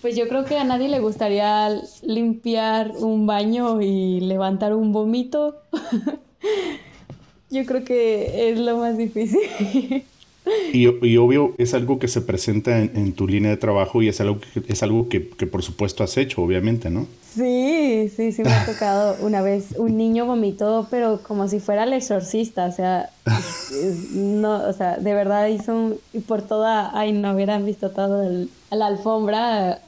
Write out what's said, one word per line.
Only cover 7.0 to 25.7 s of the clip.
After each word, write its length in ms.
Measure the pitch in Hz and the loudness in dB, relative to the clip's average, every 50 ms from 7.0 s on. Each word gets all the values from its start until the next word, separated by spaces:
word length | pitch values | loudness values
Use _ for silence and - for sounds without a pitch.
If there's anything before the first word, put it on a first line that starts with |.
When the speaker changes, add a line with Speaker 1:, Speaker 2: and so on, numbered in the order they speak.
| - - - - - - _ _ _ _ | -20 -20 -20 -20 -20 -20 _ _ _ _
Speaker 1:
Yo 120 | 262 269 262 | -4 -4 -2
creo 180 | 254 262 254 254 | 0 -2 -2 0
que 640 | - 247 240 233 226 220 208 - - - 202 233 226 | 0 2 2 4 2 2 0 -2 -2 0 0 2 2
es 80 | 233 226 | 2 2
lo 180 | 240 240 233 233 | 0 0 0 0
más 180 | 233 233 226 | 0 0 0
difícil. 420 | 220 233 214 - 214 226 196 208 381 427 - - - 208 196 196 269 254 - 269 277 - | 0 -2 -2 -2 -2 0 2 2 2 2 0 -2 -4 -2 0 0 0 0 0 -4 -4 -4
<laughs> 60 | _ _ _ - _ _ _ _ 349 427 440 381 339 | _ _ _ -20 _ _ _ _ -2 0 0 0 2
Speaker 2:
Y, 120 | 135 127 120 120 120 120 120 | 4 6 6 6 4 4 4
y 100 | 117 113 | 6 6
obvio, 380 | 117 120 120 131 143 147 131 - | 6 6 6 6 4 4 2 2
es 160 | - 120 120 131 | 0 -2 0 0
algo 240 | 127 120 123 139 | -2 0 0 0
que 100 | 131 127 | 0 0
se 140 | 117 - 123 | -2 -2 -2
presenta 580 | 120 - - - - - 104 107 104 123 117 113 | -2 -2 -4 -2 0 0 0 0 2 2 2 2
en, 120 | 107 110 - | 2 2 0
en 200 | 104 101 98 90 | 0 0 0 0
tu 140 | - 98 | 0 0
línea 220 | 92 98 101 104 104 | 2 2 2 2 2
de 80 | 107 | 2
trabajo 460 | - - 107 101 98 95 - - 120 113 | 2 0 2 2 2 2 2 2 2 4
y 60 | 107 | 4
es 120 | 95 - | 2 2
algo 180 | 104 104 104 104 | 0 0 0 -2
que, 220 | - - - 113 - - | -6 -8 -8 -8 -4 -4
es 120 | 104 - 110 | -2 -2 0
algo 260 | 104 107 117 120 120 | 2 2 0 0 0
que, 200 | - 92 - - | -2 -2 -2 -4
que 180 | - - - | -6 -6 -6
por 160 | 87 - 92 90 | -4 -2 -6 -6
supuesto 400 | - 82 - 104 95 - - 107 | -6 -4 -4 -4 -4 -2 -4 -4
has 140 | 90 - | -2 0
hecho, 260 | 131 139 131 - - 87 | -2 -2 0 -2 -2 0
obviamente, 480 | 87 92 92 92 113 117 117 - 87 | 2 2 2 2 0 0 0 -2 -2
¿no? 160 | 85 104 147 - - - - - - | -2 -2 -4 -6 -10 -20 -20 -10 -4
Speaker 1:
Sí, 800 | 220 254 247 247 254 254 277 330 330 302 269 226 214 214 208 208 | -2 0 0 2 2 2 2 2 2 2 2 2 0 0 -2 -2
sí, 160 | - 226 226 | -2 -2 -2
sí 120 | 214 - 220 | -2 0 2
me 80 | 127 | 4
ha 120 | 117 110 - | 4 4 2
Speaker 2:
<laughs> 60 | 226 | 0
Speaker 1:
tocado 440 | 214 - 220 202 196 202 208 208 190 - | -4 -2 0 0 2 2 2 0 0 0
una 200 | - 214 214 196 | 0 0 0 2
vez. 280 | 190 196 202 202 196 196 - | 2 2 0 0 -2 -6 -4
Un 220 | - 233 226 220 | -2 0 0 2
niño 300 | 220 226 226 226 233 240 | 2 2 2 2 2 0
vomitó, 580 | 240 247 233 214 202 196 196 208 208 226 226 214 220 | 0 0 0 0 0 0 0 0 0 0 0 -2 -2
pero 300 | 254 247 240 226 214 202 220 | -2 0 0 0 0 -2 -4
como 200 | - 214 202 196 | -6 -4 -2 -2
si 120 | 196 208 208 | 0 -2 -2
fuera 260 | 202 - 208 208 220 | -2 0 0 0 0
el 80 | 254 262 | 0 0
exorcista, 720 | 262 254 - 208 190 185 190 - 220 226 226 - 185 180 | -2 -2 0 -2 -2 -2 -2 -2 -2 -2 -2 -2 -2 -2
o 40 | 180 | -2
sea, 380 | 180 - 185 185 185 180 - - _ _ _ | -2 -2 -2 0 0 -2 -2 -6 _ _ _
Speaker 2:
<laughs> 0 | 117 110 110 - 156 165 - - - | 0 0 0 -2 -6 -10 -12 -12 -8
Speaker 1:
es, 400 | 135 139 160 190 175 170 185 - | -4 -2 -2 -2 -2 -4 -8 -6
no, 460 | - 190 196 202 208 208 214 214 214 202 - | -4 -2 0 0 0 0 0 0 0 0 0
o 60 | 196 190 | -2 -2
sea, 240 | 196 190 180 - | -2 -2 -2 -2
de 160 | - 185 208 202 | -2 -2 0 0
verdad 320 | 202 202 196 202 208 208 | 0 2 2 2 2 2
hizo 260 | 214 220 208 214 - | 0 0 -2 -2 -2